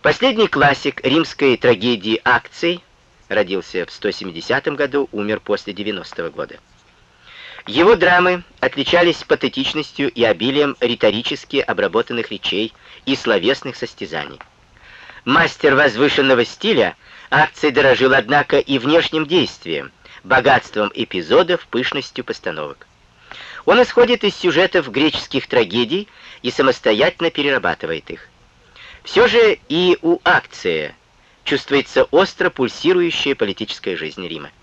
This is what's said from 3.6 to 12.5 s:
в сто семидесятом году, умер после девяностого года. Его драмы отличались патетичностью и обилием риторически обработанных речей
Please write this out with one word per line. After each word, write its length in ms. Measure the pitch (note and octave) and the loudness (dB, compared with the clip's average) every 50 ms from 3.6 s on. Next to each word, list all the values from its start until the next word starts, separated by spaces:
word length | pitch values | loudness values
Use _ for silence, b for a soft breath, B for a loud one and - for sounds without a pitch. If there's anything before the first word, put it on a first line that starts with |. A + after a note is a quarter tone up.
| F2 - - F#2 E2+ | -6 -6 -6 -6 -6
в 60 | - | -6
сто 220 | - - - G#2 F#2 | -10 -6 -6 -6 -6
семидесятом 640 | - G2 F#2+ E2 E2 - - A#2 C3+ - - D3 | -6 -10 -12 -10 -12 -6 -4 -4 -2 -2 -4 -4
году, 320 | C#3 D3 C3+ B2+ C#3+ C#3 - | -2 -4 -2 0 -2 -4 -4
умер 300 | - G#2 G2+ G#2 G#2+ F#2+ | -4 -6 -4 -4 -4 -6
после 320 | _ - G#2 F#2+ - - G2+ | _ -4 -4 -4 -4 -10 -10
девяностого 580 | E2+ G#2 G#2 G#2 F#2+ F#2 - - - E2+ E2 | -8 -6 -6 -6 -8 -10 -14 -10 -10 -10 -10
года. 280 | - - D2 - - - _ _ _ _ _ _ _ _ _ _ _ B B B B B B B B B B | -8 -10 -12 -12 -12 -20 _ _ _ _ _ _ _ _ _ _ _ B B B B B B B B B B
Его 300 | - G#2 C3+ E3+ G3+ A#3 | -6 0 2 6 6 6
драмы 480 | F#3+ F3 F3 F3+ F3+ F3+ F3+ F3+ F3+ F3 _ _ _ | 6 4 4 4 4 4 2 0 -2 -6 _ _ _
отличались 640 | - C3 - - C#3 - - F3 F3 E3+ D#3 - - | -4 -4 -2 -2 -2 0 2 4 4 2 0 -2 0
патетичностью 840 | _ D#3 C#3+ - C3+ - - C3+ - - D#3 D3 - - - C#3 C#3 | _ -2 0 0 -4 -4 -4 -6 -4 -4 -6 -8 -8 -6 -4 -4 -4
и 140 | - A2+ A#2 | 0 0 2
обилием 540 | A2+ G#2 E2 G2+ B2+ C3+ D3 D3 C#3+ C#3 _ | 2 2 0 0 -2 2 2 0 0 0 _
риторически 760 | - B2 A#3 - - G#2+ G2+ A2 A#2+ - D#3 C#3+ - _ - | -2 -2 0 2 2 2 2 0 -4 -6 -8 -8 -10 _ -2
обработанных 720 | C#3 B2+ - A2+ F#2 G2+ F#2+ E2+ A2 A#2 - A#2+ A#2+ A2+ - | -2 -2 -2 -2 -2 -2 0 0 0 -2 0 -4 -6 -6 -6
речей 420 | A2 F#2+ - - | -8 -10 -8 -6